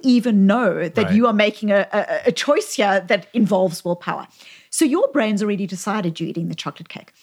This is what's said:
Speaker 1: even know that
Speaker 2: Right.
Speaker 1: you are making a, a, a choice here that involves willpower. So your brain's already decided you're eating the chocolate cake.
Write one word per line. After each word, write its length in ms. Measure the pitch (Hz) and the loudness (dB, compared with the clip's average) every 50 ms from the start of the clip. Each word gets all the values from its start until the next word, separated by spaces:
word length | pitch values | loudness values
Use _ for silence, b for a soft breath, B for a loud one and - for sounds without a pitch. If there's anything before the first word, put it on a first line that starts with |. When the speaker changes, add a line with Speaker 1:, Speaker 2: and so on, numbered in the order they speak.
| - | 2
Speaker 1:
even 420 | 262 247 240 220 247 214 202 196 | 2 2 4 4 2 4 4 6
know 420 | 196 202 247 247 190 160 156 170 165 | 4 4 4 2 0 0 -2 -4 -2
that 180 | - - 208 | -2 -2 0
Speaker 2:
Right. 80 | 165 190 | 2 4
Speaker 1:
you 120 | 214 240 | 4 4
are 60 | 240 | 4
making 400 | 214 208 208 208 208 - 214 208 | 4 2 2 2 0 -2 -2 0
a, 160 | 202 202 185 - | 2 2 2 0
a, 360 | - 208 - - 160 - - 247 | -2 -2 -2 -2 -4 -2 0 -2
a 40 | |
choice 420 | - - - 277 294 370 415 - - | -2 0 0 0 0 0 0 -2 -2
here 260 | - 214 202 196 196 185 180 | 0 0 2 2 0 0 0
that 180 | 220 196 165 - | -2 -2 -2 -4
involves 520 | - 233 214 175 202 185 190 185 165 - - | -2 0 2 2 2 2 2 0 -2 -4 -6
willpower. 440 | 175 175 180 - 180 156 143 127 B B B B B B B B B | -6 -6 -4 -4 -6 -8 -8 -10 B B B B B B B B B
So 140 | - - 330 | -2 0 0
your 240 | 262 269 370 480 269 | 2 2 2 0 0
brain's 340 | 277 285 226 214 214 196 | 0 0 0 0 0 -2
already 240 | 214 208 208 180 202 | -2 -2 -2 -4 -4
decided 540 | 170 190 175 - 214 202 214 180 170 160 - | -6 -8 -8 -6 -4 -4 -2 -4 -4 -4 -6
you're 80 | 170 - | -8 -8
eating 200 | - 170 170 170 | -6 -6 -6 -6
the 40 | 165 | -8
chocolate 340 | - - 147 - - 165 - | -8 -10 -10 -12 -12 -16 -18
cake. 240 | - - - _ B B | -18 -18 -20 _ B B